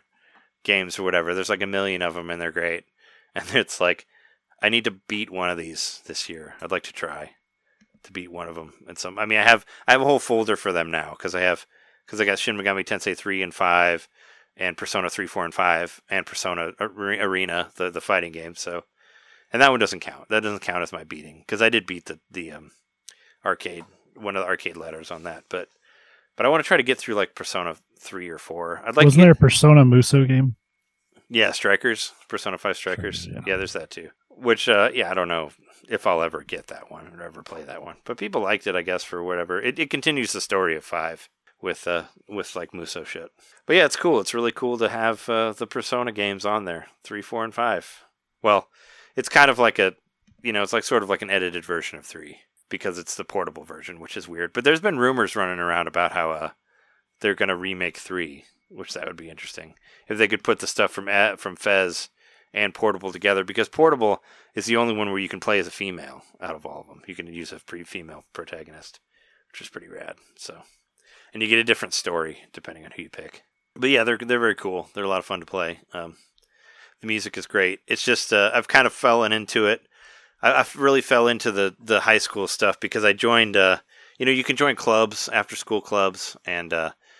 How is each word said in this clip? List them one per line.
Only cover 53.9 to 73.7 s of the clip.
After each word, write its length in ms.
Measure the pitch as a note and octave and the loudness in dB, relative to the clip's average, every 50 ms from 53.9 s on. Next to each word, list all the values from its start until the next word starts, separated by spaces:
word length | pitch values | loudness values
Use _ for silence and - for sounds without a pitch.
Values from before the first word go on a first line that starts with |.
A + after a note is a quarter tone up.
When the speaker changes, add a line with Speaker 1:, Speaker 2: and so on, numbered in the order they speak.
| F2 E2 | -16 -16
Speaker 1:
which 160 | D#2+ - - | -16 -14 -14
is 120 | G#2 D#2+ | -14 -14
weird. 260 | E2+ E2+ E2+ F2 E2 - | -12 -8 -6 -6 -6 -4
But 100 | B2 A#2+ | 0 2
there's 180 | C#3+ D#3+ D#3+ | 2 2 2
been 180 | F#3+ G#3 D#3+ B2 | 2 -2 0 2
rumors 360 | B2 B2+ C3 B2 G#2 F2+ - | 2 2 2 2 0 0 0
running 240 | G#2+ F#2+ F2+ F2+ F2 | -2 -2 -2 -2 -2
around 280 | F2 F2 E2+ F2 E2 | -2 0 0 0 0
about 240 | E2 - F2 F2 E2+ - | 0 0 0 0 0 0
how, 180 | F2+ E2 D#2+ | -2 -2 -2
uh, 180 | D#2+ D#2 D#2+ D#2 - _ _ _ _ _ _ _ _ _ _ _ _ - | -4 -6 -8 -10 -12 _ _ _ _ _ _ _ _ _ _ _ _ -4
they're 140 | - G#2 F#2 | -2 -2 0
gonna 200 | - G2+ F#2+ F#2 | 0 0 0 0
remake 420 | F2 F#2 F#2+ F#2 F2+ F2+ E2+ - | -2 -4 -6 -6 -6 -6 -6 -8
three, 480 | - - - F#2 F2+ E2 D2 C#2+ C#2+ - _ _ _ _ _ | -10 -12 -8 -6 -6 -6 -8 -10 -18 -20 _ _ _ _ _
which 240 | - G2 F#2 - - | -18 -18 -14 -14 -12
that 140 | - - | -12 -12
would 100 | F2 F2+ | -12 -14
be 120 | D#2+ D#2+ E2 | -14 -18 -20
interesting. 460 | D#2+ - - - - E2 D#2+ D#2+ _ _ _ _ _ _ _ | -18 -18 -18 -18 -16 -18 -20 -20 _ _ _ _ _ _ _
If 100 | - A2 | -4 2
they 100 | G#2+ A2 | 2 2
could 160 | G2 G#2+ F#2+ - | 2 2 0 0
put 160 | B2 G#2+ - | 0 0 0
the 80 | F#2+ | -2
stuff 240 | - - - G#2 - | -6 0 0 0 0
from, 160 | - G2+ G2 G2 | -2 -6 -6 0
uh, 260 | G2+ G2+ G#2 G#2+ F#2+ | 2 2 2 2 0
from 200 | - - G2 F2+ | -4 -10 -12 -10
Fez 540 | - - G#2 G2 F#2+ F#2 F2 E2 - - - _ _ _ _ _ _ _ _ - | -4 0 2 4 4 2 2 -2 -6 -10 -12 _ _ _ _ _ _ _ _ -4
and 200 | G#2 G#2 F#2+ - | -4 -4 -4 -2
Portable 380 | - A2+ G#2+ F#2+ F#2 G2 F#2+ | 0 0 0 0 -2 -6 -10
together, 320 | F2 F2 G2 G2+ G2+ G2 F#2 | -6 0 2 2 2 2 0
because 260 | G2 G2 A2+ G#2 - | -2 -2 -2 -2 -2
Portable 540 | - - D#3+ D#3+ D3 B2+ A2 G#2 F#2 - _ _ - - _ _ - | 2 4 4 4 4 4 2 0 0 0 _ _ -20 -20 _ _ -10
is 100 | A2 G2 | -6 -2
the 120 | A2+ A2+ | 0 2
only 160 | A#2 A#2+ A#2 G#2+ | 2 2 0 0
one 160 | G#2+ G#2 G2+ | -2 -2 -2
where 100 | G2 G2 | -4 -4
you 100 | F#2+ - | -6 -6
can 100 | G2 F#2 | -8 -6
play 200 | - A2 G#2 G2 | -2 0 0 0
as 80 | E2+ | 0
a 40 | E2 | -2
female 520 | - - G2+ G2 F2+ E2+ - - - - - _ _ - | -8 -10 -10 -10 -10 -12 -14 -16 -18 -20 -20 _ _ -14
out 140 | F#2 E2+ D#2+ | -12 -12 -12
of 100 | D2+ D2+ | -12 -14
all 160 | - D2 D2+ | -16 -16 -16
of 60 | - | -18
them. 140 | - - D#2+ - | -20 -20 -20 -20
You 80 | F#2+ F2 | -18 -16
can 120 | F2 E2+ | -14 -14
use 240 | E2+ E2+ E2+ D#2+ - | -14 -12 -14 -14 -14
a 80 | - - | -16 -18
pre-, 240 | _ - F2+ E2+ E2+ | _ -18 -18 -18 -16
female 420 | - - F#2 E2 D#2+ D#2+ D#2 - _ - | -14 -16 -16 -16 -16 -20 -20 -20 _ -16
protagonist, 640 | - E2 - E2+ E2 D#2 D#2 D#2 - - - - - _ _ _ _ _ _ _ _ _ _ | -16 -14 -14 -14 -16 -16 -18 -20 -20 -20 -20 -20 -20 _ _ _ _ _ _ _ _ _ _
which 100 | - - | -20 -20
is 80 | - - | -20 -18
pretty 180 | - - - | -18 -18 -18
rad. 280 | - - - - - - _ _ _ _ | -18 -18 -16 -16 -16 -18 _ _ _ _
So, 260 | - - - - - - _ _ _ _ _ _ _ _ _ _ _ _ _ - | -20 -20 -20 -20 -20 -20 _ _ _ _ _ _ _ _ _ _ _ _ _ -6
and 100 | A2 A2+ | -4 0
you 60 | G#2+ | 2
get 100 | A2+ A2+ | 2 4
a 40 | A2+ | 4
different 300 | A#2 A2+ - A2+ F2+ - | 2 0 0 0 -6 -6
story 460 | - - F#2 F2 E2 E2 D#2 D2+ - - _ - | -4 -4 -2 -2 -2 -4 -4 -8 -14 -20 _ -20
depending 320 | - - - D#2+ D#2 D#2 | -18 -16 -16 -18 -18 -20
on 60 | D#2 | -20
who 120 | - - D#2+ | -16 -16 -16
you 60 | - | -16
pick. 340 | - - - - - - _ _ _ _ _ _ | -16 -18 -18 -18 -20 -20 _ _ _ _ _ _